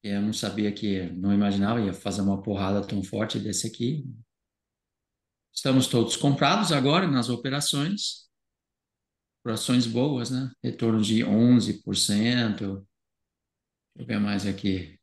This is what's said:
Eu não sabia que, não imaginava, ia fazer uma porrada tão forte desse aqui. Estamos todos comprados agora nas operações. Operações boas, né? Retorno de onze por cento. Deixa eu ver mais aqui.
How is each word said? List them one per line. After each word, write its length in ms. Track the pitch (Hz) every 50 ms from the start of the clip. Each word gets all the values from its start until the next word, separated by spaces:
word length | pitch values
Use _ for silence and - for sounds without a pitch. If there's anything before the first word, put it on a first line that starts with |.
Eu 200 | - 104 101 101
não 120 | 104 107 107
sabia 380 | - - 104 92 107 104 104
que, 400 | 101 - 107 104 98 95 92 87
não 220 | 87 90 92 98 101
imaginava, 480 | 101 104 101 98 98 101 104 117 120
ia 120 | 107 101 87
fazer 280 | - - 101 90 101
uma 200 | 98 98 98 98
porrada 400 | - 113 101 98 95 95 101 101 98
tão 160 | - 110 101 92
forte 340 | - - 101 110 110 -
desse 300 | 110 101 107 92 - -
aqui. 360 | 110 - - 120 123 156 151 131 131 113 110 - _ _ _ _ _ _ _ _ _ _ _ _ _ _ _ _ _ _ _ _ _ _ _ _ _ _
Estamos 320 | - - 135 131 131 127
todos 300 | - - 120 110 - -
comprados 560 | - - 143 139 - 147 139 185 220 208 165
agora 340 | 156 139 127 139 151 180 196
nas 240 | 165 139 127 113 123
operações. 1000 | 123 113 - 135 135 143 143 - - 139 143 175 202 208 - - - - _ _ _ _ _ _ _ _ _ _ _ _ _ _ _ _ _ _ _ _ _ _ _ _
Operações 440 | _ 117 110 110 - - 127 123 120
boas, 460 | 117 113 120 131 151 143 123 120 120
né? 180 | 131 127 135 127 - _ -
Retorno 380 | 123 - - 117 113 110 110
de 240 | 107 104 113 110 117
onze 580 | - 101 110 117 123 123 120 101 107 98 - _
por 120 | 107 98
cento. 920 | - - - 104 104 110 120 123 123 117 107 101 - 110 98 98 98 98 _ _ _ _ _ _ _ _ _ _ _ _ _ _ _ _ _ _ _ _ _ _
Deixa 80 | - -
eu 20 |
ver 140 | - 107 104
mais 260 | 104 104 101 95 95
aqui. 520 | 101 95 - - 101 92 92 85 78 - _